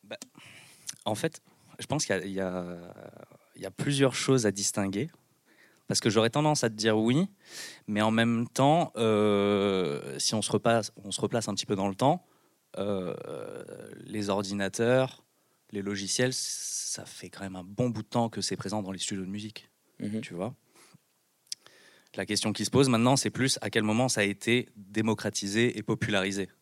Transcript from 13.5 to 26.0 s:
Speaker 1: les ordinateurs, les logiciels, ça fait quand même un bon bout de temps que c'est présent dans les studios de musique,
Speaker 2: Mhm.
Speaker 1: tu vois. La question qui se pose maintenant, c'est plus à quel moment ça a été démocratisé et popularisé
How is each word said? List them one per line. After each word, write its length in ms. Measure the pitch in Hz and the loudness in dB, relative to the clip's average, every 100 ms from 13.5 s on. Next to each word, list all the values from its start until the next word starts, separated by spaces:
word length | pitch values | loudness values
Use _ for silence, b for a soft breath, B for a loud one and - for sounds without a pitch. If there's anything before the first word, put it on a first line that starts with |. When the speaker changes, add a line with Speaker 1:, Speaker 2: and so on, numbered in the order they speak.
| - - - 53 - | -14 -14 -16 -16 -18
Speaker 1:
les 240 | - 107 101 | -10 -6 -2
ordinateurs, 960 | 98 98 101 98 - 117 127 131 - _ _ _ _ _ | -2 0 -2 -2 2 4 4 2 -4 _ _ _ _ _
les 100 | 104 | -6
logiciels, 500 | 98 101 98 - 127 | -4 -4 -2 0 0
ça 720 | 127 - - - - - - | 0 -6 -8 -8 -8 -6 -8
fait 240 | - - 90 | -12 -16 -16
quand 140 | - | -12
même 140 | 98 92 | -10 -10
un 80 | |
bon 260 | 90 101 123 | -10 -2 0
bout 140 | 107 | -2
de 40 | 104 | -2
temps 200 | 120 117 | 0 0
que 120 | 104 | -2
c'est 140 | - | -4
présent 280 | 90 98 107 | -4 -4 -4
dans 80 | 92 | -4
les 80 | 92 | -6
studios 240 | - 98 | -6 -4
de 60 | 92 | -6
musique, 380 | 104 107 - _ _ _ _ | -8 -10 -12 _ _ _ _
Speaker 2:
Mhm. 220 | 107 110 | -6 -6
Speaker 1:
tu 120 | - | -6
vois. 220 | 87 104 - _ b b b _ _ _ _ _ - b b b b b | -6 -6 -8 _ b b b _ _ _ _ _ -14 b b b b b
La 100 | - | -8
question 280 | 95 104 110 | -2 -2 0
qui 120 | 104 | -2
se 60 | 104 | 2
pose 180 | 123 135 | 4 6
maintenant, 280 | 113 123 135 | 6 6 4
c'est 140 | - | 2
plus 280 | - 131 - | -2 -2 0
à 60 | 110 | 0
quel 140 | 117 | 0
moment 260 | 107 110 127 | 2 2 2
ça 120 | 113 | 2
a 40 | |
été 440 | 101 98 - 120 - - | 0 0 2 2 0 -14
démocratisé 1000 | 98 107 110 107 107 - 101 104 120 - | -6 0 0 0 -2 -4 -2 2 2 0
et 60 | |
popularisé 680 | 104 107 | -2 -2